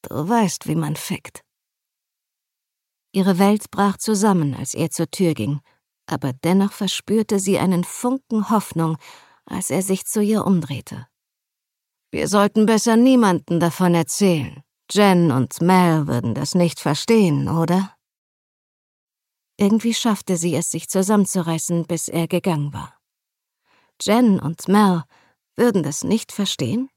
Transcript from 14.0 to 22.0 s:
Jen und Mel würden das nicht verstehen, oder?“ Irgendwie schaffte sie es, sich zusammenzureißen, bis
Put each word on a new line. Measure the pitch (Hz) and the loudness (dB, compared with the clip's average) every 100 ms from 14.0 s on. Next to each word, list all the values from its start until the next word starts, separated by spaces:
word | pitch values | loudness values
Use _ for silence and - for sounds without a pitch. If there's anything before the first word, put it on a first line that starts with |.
| 160 - 202 165 117 - _ _ _ | 0 0 0 0 -4 -12 _ _ _
Jen | 196 202 180 170 | 2 4 6 4
und | 127 120 - | 2 -2 0
Mel | 170 185 180 160 147 | 4 4 4 2 0
würden | 123 120 110 | -2 -2 -4
das | - 185 | -2 0
nicht | 170 - | 0 0
verstehen, | 151 147 - 226 185 143 139 | -4 -4 2 4 4 2 0
oder?“ | 165 165 180 196 _ _ _ _ _ _ _ _ _ _ _ _ _ _ _ _ - | -2 0 0 -2 _ _ _ _ _ _ _ _ _ _ _ _ _ _ _ _ -2
Irgendwie | 202 220 233 | 2 2 0
schaffte | 226 240 202 - 175 | 0 0 -2 -2 -2
sie | 175 | 0
es, | 160 175 | -2 -4
sich | 160 - | -8 -4
zusammenzureißen, | 190 190 208 190 190 165 160 - 170 160 | -2 2 2 2 -2 -2 -4 -2 -4 -4
bis | 170 | -6